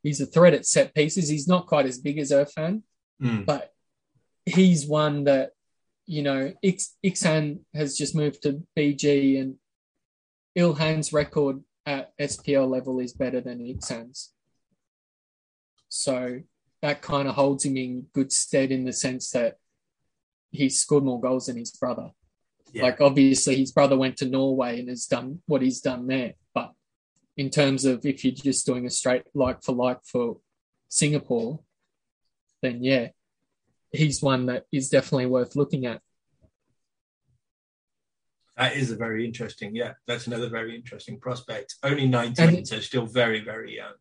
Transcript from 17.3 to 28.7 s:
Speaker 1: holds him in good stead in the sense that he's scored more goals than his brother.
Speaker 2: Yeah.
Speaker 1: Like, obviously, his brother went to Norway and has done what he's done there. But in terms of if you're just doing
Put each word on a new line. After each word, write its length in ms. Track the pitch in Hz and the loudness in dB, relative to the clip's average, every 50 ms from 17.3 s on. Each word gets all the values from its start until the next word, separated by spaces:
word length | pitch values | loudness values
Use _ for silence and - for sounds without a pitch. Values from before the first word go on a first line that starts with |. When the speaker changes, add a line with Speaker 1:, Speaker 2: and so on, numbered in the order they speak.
Speaker 1:
holds 320 | - 143 139 139 139 135 - | 0 2 2 2 2 0 -2
him 120 | 139 135 | -2 -2
in 320 | 131 127 127 123 127 123 _ | -2 -4 -6 -8 -10 -12 _
good 200 | _ 139 135 135 | _ -4 -2 0
stead 380 | - - - - - 139 135 127 | 0 -2 -2 0 0 0 2 2
in 120 | 135 131 127 | 0 -2 -2
the 80 | 127 | -4
sense 380 | 123 - - 131 127 127 - - | -4 -4 -4 -4 -4 -6 -8 -4
that 260 | - 123 117 113 - _ _ _ _ _ _ _ _ _ _ _ _ _ _ _ _ _ _ _ | -2 0 0 0 -4 _ _ _ _ _ _ _ _ _ _ _ _ _ _ _ _ _ _ _
he's 280 | - - 139 131 135 - | -4 -2 -2 0 0 -2
scored 240 | - - 151 143 139 | 0 2 2 2 2
more 160 | 135 123 120 | 2 -2 -2
goals 260 | 110 127 131 131 - | -2 -2 -2 -2 -4
than 100 | - 123 | -6 -10
his 140 | 117 120 - | -10 -12 -14
brother. 400 | - - - 127 120 - - - _ _ _ _ _ _ _ _ _ _ _ _ | -8 -6 -6 -6 -4 -6 -10 -14 _ _ _ _ _ _ _ _ _ _ _ _
Speaker 2:
Yeah. 100 | - 113 | -6 0
Speaker 1:
Like, 180 | 117 127 123 - | 0 0 4 6
obviously, 560 | 147 143 135 143 135 135 135 127 - 143 135 | 4 6 8 8 6 6 6 4 2 2 2
his 160 | 135 135 135 | 2 0 2
brother 240 | - 151 143 135 139 | 4 4 4 6 4
went 200 | 131 131 131 127 - | 2 2 0 -2 -4
to 80 | 135 | -4
Norway 540 | 127 131 135 135 135 131 131 123 123 120 120 | -2 0 0 2 2 2 0 -2 -2 -4 -6
and 80 | 123 123 | -8 -10
has 180 | 127 117 - | -10 -10 -4
done 340 | - - 120 127 131 143 175 _ | -2 -2 -4 -2 -10 -14 -12 _
what 160 | - 147 131 | -2 0 2
he's 180 | 127 131 123 - | 2 0 -2 0
done 280 | - 139 127 123 123 127 | -4 -4 -4 -4 -4 -4
there. 260 | 131 131 123 110 - _ _ _ _ | -4 -4 -4 -6 -10 _ _ _ _
But 180 | 120 110 - _ _ _ _ _ _ _ _ _ _ _ _ _ | -8 -8 -8 _ _ _ _ _ _ _ _ _ _ _ _ _
in 140 | - 139 135 | -6 -6 -2
terms 340 | - 147 143 139 135 131 131 | 2 2 2 2 2 2 2
of 200 | 135 127 113 - | 0 0 0 -2
if 200 | 147 131 - - | -4 -4 0 -2
you're 100 | 131 127 | -2 -2
just 320 | 131 - 139 131 - - | 0 -2 -2 -2 0 -2
doing 180 | - | -2